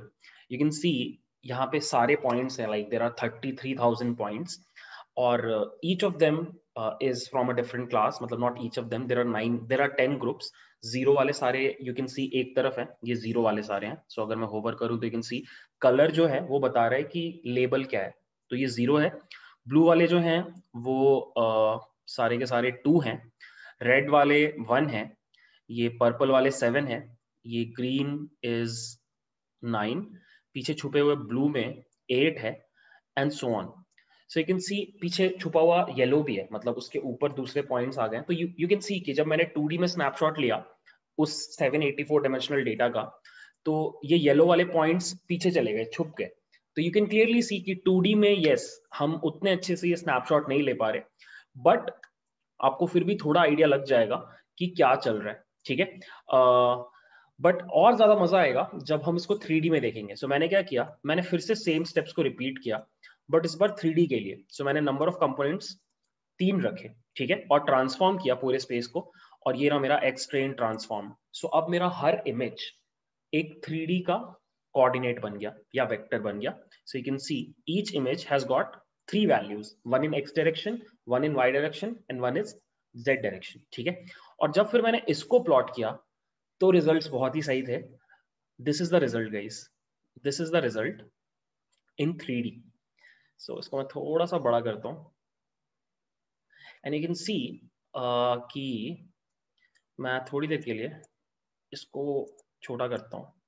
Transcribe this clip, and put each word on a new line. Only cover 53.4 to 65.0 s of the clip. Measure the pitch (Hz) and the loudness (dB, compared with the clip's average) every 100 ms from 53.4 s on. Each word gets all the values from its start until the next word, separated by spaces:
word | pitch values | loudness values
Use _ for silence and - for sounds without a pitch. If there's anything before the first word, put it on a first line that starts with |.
idea | 160 147 151 | 4 6 4
लग | 135 | 4
जाएगा | 135 123 110 113 - - _ _ | 4 2 2 -2 -6 -20 _ _
कि | 180 | -6
क्या | 180 135 | 2 4
चल | 135 123 107 | 4 2 -2
रहा | 104 | -4
है, | - _ _ - | -10 _ _ -6
ठीक | 135 | -2
है? | 190 185 - - - | -4 -6 -20 -20 2
अ, | 131 127 123 123 123 - _ _ - _ - 165 | 6 8 6 4 2 -4 _ _ -20 _ 0 2
but | 180 | 2
और | - 151 214 226 | 0 6 6 8
ज्यादा | 214 202 | 6 6
मजा | 170 185 | 6 4
आएगा | 147 123 196 | 4 2 -2
जब | 180 139 151 | -8 -4 -2
हम | 156 170 | 0 -2
इसको | - 208 | -2 -4
थ्री | - 160 | 0 0
डी | 165 | 2
में | 156 | 2
देखेंगे। | 117 107 104 | 0 -4 -10
So | 101 | -8
मैंने | 135 143 170 | -2 0 2
क्या | 196 | 2
किया, | 185 123 143 - 143 | 2 -2 -2 -6 -2
मैंने | 170 | -2
फिर | 175 170 | 0 -4
से | 190 | -2
same | 214 175 156 | -2 0 0
steps | 165 - - | 0 -4 -4
को | - | -2
repeat | 135 - 131 131 | -2 -2 -8 -6
किया, | 120 107 - _ - _ - | -6 -6 -8 _ -20 _ 0
but | 160 | 0
इस | 165 | 0
बार | 160 202 - | 0 0 0
थ्री | 165 | 0
डी | 156 165 | 2 2
के | 120 | 2
लिए। | 98 98 _ | -4 -10 _
So | - | -6
मैंने | 139 151 | -2 0
number | 147 139 | 0 0